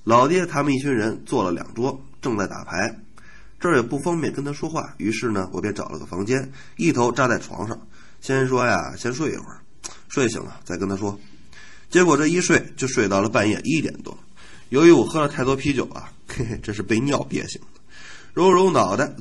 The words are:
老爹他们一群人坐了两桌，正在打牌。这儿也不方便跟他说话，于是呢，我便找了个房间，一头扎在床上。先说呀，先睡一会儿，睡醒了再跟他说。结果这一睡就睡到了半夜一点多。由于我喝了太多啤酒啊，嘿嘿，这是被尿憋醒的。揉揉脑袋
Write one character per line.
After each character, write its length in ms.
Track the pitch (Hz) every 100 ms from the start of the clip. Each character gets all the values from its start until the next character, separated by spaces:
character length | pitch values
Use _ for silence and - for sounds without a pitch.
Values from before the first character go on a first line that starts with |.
老 240 | 107 120 139
爹 200 | 180 175
他 160 | 143
们 100 | 143
一 60 | 131
群 120 | 139
人 300 | 120 110 -
坐 200 | - 127
了 80 | 92
两 240 | 85 - 110
桌， 280 | 135 135 - -
正 120 | 139 104
在 120 | 90
打 160 | 80
牌。 360 | - 87 113 110 - - - - - -
这 100 | 175
儿 60 | 143
也 80 |
不 160 | 113 143
方 200 | 170 170
便 140 | 135
跟 100 | -
他 80 | 143
说 160 | 143 160
话， 280 | 156 - -
于 140 | 95
是 180 | 113 123
呢， 180 | 101 92
我 80 | 92
便 100 | 104 98
找 120 | -
了 100 | 78
个 80 | -
房 180 | 87 104
间， 260 | 131 135 - - -
一 160 | 170
头 200 | 123 120
扎 160 | 120 127
在 100 | 101
床 300 | - - 110
上。 120 | 107 - - - -
先 280 | - 135 131
说 180 | 127 123
呀， 300 | 92 67 67
先 160 | 117
睡 180 | 135 143
一 40 | -
会 80 | -
儿， 140 | - - - - - -
睡 200 | - 117
醒 140 | -
了 180 | - -
再 120 | - 87
跟 140 | 98
他 80 | 98
说。 220 | 104 104 - - - - - - -
结 120 | 175
果 140 | 180 143
这 80 | 151
一 160 | 180
睡 320 | 180 151 - -
就 120 | 131
睡 200 | 131 101
到 140 | 95
了 80 | 107
半 180 | 120 104
夜 140 | 95
一 160 | - 156
点 140 | 104 -
多。 160 | - - - - - - -
由 180 | 131 165
于 20 |
我 160 | 151 110
喝 160 | 160
了 60 | 143
太 160 | -
多 120 | 127 135
啤 160 | 147
酒 140 | 123 -
啊， 220 | - - - -
嘿 160 | -
嘿， 160 | 113 107
这 100 | -
是 80 | 104
被 180 | 98 110
尿 200 | 143 143
憋 260 | - - -
醒 140 | -
的。 60 | - - - - - - -
揉 180 | 156 185
揉 180 | 185 185
脑 260 | 143 92 107
袋 160 | 143 -